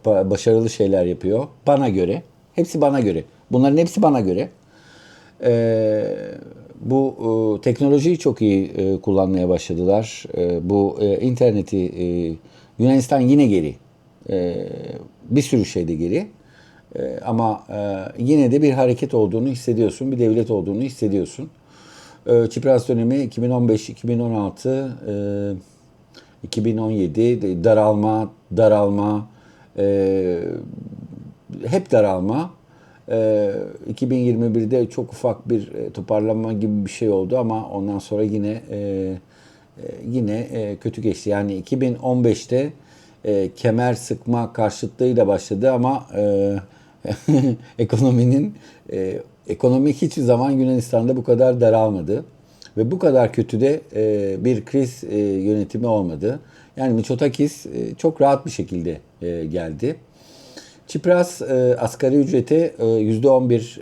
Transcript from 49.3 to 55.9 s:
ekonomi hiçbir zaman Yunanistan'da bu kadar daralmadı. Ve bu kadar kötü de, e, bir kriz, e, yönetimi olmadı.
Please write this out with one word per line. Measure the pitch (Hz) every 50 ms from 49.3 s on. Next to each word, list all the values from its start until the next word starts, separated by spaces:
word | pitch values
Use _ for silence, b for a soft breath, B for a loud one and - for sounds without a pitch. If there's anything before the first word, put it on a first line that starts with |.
| _ _ _ -
ekonomi | 107 - - 123 127 131 139 151 139
hiçbir | - - 147 - -
zaman | 135 117 117 117 127 139
Yunanistan'da | 139 131 131 127 127 123 120 - - 113 113 123 131 127
bu | 120
kadar | - 120 117 127 127 123 123
daralmadı. | 120 110 110 110 110 110 104 92 80 73 104 131 160 - - _ B B B B B B B 104
Ve | 113 120
bu | 185 180
kadar | 185 160 135 127 120 107 -
kötü | - 107 - - 107
de, | 127 139 147 160 - - -
e, | 107 107 110 107 104 101 98 95 95 -
bir | 123 127 104 -
kriz, | - - 139 135 123 123 - -
e, | - 104 104
yönetimi | 104 101 98 95 95 104 107 107 101 - - 113 120
olmadı. | 117